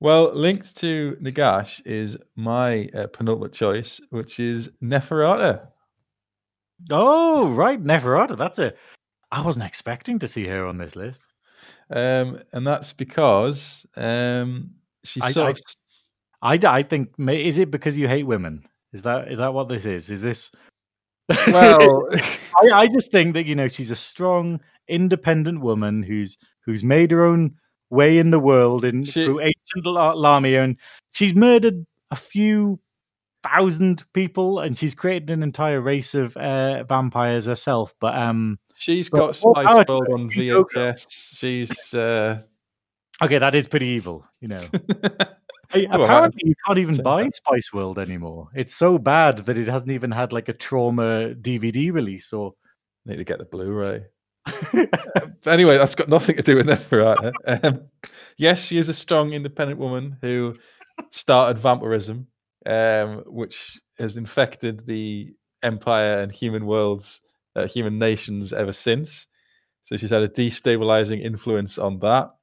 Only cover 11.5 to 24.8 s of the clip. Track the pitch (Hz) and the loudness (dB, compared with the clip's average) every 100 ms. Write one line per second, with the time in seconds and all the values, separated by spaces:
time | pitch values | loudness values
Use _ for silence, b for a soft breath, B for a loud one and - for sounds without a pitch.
11.5 | b b b b 120 127 131 127 123 - | b b b b -4 0 0 -2 -8 -12
12.5 | 123 135 147 - - 131 - 139 101 127 | -6 -4 -4 -6 -12 -8 2 4 4 2
13.5 | 143 - - - 123 117 120 123 123 123 | -4 -10 -12 -16 -8 -4 -2 -2 -4 -6
14.5 | 123 - _ _ _ - 127 123 151 147 | -8 -12 _ _ _ -12 -4 -2 0 -2
15.5 | 139 - - _ _ _ _ _ - 117 | -4 -12 -18 _ _ _ _ _ -6 0
16.5 | 170 208 139 147 151 123 - 131 156 165 | 2 4 2 0 -4 -4 -4 -2 0 0
17.5 | 151 170 143 156 147 131 139 135 107 85 | 0 0 -2 -4 -2 0 0 0 -4 -4
18.5 | 76 _ _ _ 101 113 127 120 117 131 | -12 _ _ _ -8 -4 -4 -4 -4 -4
19.5 | 135 127 117 104 90 90 98 120 - - | -4 -6 -6 -6 -8 -8 -8 -6 -6 -12
20.5 | _ b _ _ _ _ _ - 170 - | _ b _ _ _ _ _ -4 0 4
21.5 | 175 240 156 139 135 165 180 - - - | 8 10 10 8 6 2 -2 -2 -8 2
22.5 | 175 226 202 226 247 - 196 170 165 156 | 6 8 8 6 2 2 2 2 0 -2
23.5 | 143 127 - 117 117 - - 180 175 170 | -2 -2 -4 -8 -8 -10 -4 -2 0 -2
24.5 | 165 b b | -6 b b